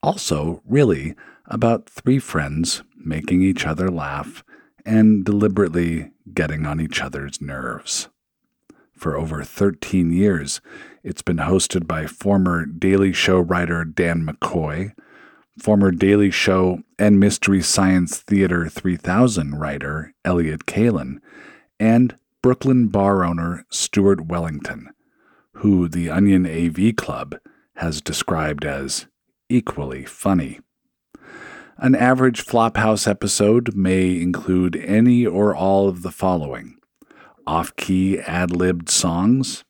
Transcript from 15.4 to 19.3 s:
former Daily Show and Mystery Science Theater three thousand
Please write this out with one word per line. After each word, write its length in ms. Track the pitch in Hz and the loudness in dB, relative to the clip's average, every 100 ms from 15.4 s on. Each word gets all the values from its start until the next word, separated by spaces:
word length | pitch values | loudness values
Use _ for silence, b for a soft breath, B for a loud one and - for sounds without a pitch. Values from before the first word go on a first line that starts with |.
| B - | B -8
former 320 | - 104 98 | 0 4 4
Daily 400 | 87 98 104 101 | 4 4 4 4
Show 520 | 87 - 95 92 87 - _ | 2 0 2 2 -2 -8 _
and 200 | 104 101 | 4 6
Mystery 440 | 104 - - 98 | 4 2 0 2
Science 580 | 85 - 95 92 87 - | 2 0 2 2 0 -6
Theater 480 | - 101 95 87 82 | -2 2 2 0 -4
three 280 | - 95 87 | -6 -4 -4
thousand 600 | - 92 123 | -2 2 2